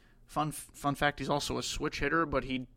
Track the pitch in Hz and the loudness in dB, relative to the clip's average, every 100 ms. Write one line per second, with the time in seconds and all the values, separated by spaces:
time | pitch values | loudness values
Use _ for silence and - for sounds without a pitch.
0 | - - - 151 151 - - - 143 139 | -20 -20 -6 -2 -2 -4 -12 -4 -2 2
1 | 147 - 135 143 - 123 123 - 151 - | 2 2 0 0 0 -2 -2 -2 -2 0
2 | 143 160 160 139 123 127 127 | 2 2 2 0 0 -4 -4